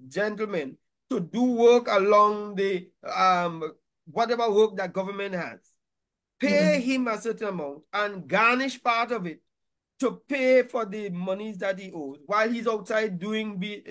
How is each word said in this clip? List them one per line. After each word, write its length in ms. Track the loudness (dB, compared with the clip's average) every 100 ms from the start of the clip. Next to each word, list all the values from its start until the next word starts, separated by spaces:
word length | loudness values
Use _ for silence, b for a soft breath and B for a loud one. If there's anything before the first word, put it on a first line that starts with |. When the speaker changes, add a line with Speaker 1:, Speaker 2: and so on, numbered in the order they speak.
| -8
Speaker 1:
gentlemen 680 | -4 -4 -4 -4 -4 -6 -12 _ _ _
to 100 | -4
do 220 | -2 0
work 460 | 0 6 6 6 4
along 640 | 2 6 6 6 2 -4
the, 340 | -2 -2 -2 -8 _
um, 720 | -8 2 4 4 0 -6 -10 -12 _ _ -8
whatever 440 | -2 0 0 2
work 260 | 4 2 0
that 180 | -6
government 400 | -6 -6 -6 -6
has? 240 | -6 -8 -12 _ _ _ _ _ _ _ _
Pay 380 | 2 4 4 2
Speaker 2:
Mm. 40 |
Speaker 1:
him 260 | 0 -2 -2
a 120 | -4
certain 280 | -6 -6 -6
amount 340 | -6 -8 -12 _
and 340 | -4 -4 -6 -2
garnish 560 | 4 4 4 -2 -2
part 300 | 0 0 0
of 140 | -4 -6
it 160 | -10 _ _ _ _ _ -4
to 220 | -4 -4 -6
pay 360 | 0 4 4
for 240 | 4 -4 -6
the 240 | -6 -8
monies 480 | -6 -6 -6 -8 -6
that 200 | -4 -6
he 140 | -10
owes 260 | -10 -10 -12
while 260 | -2 2 2
he's 160 | 0 -2
outside 520 | -4 -2 -2 -2 -4
doing, 400 | -4 -4 -4 -6
be, 240 | -8 -8 -14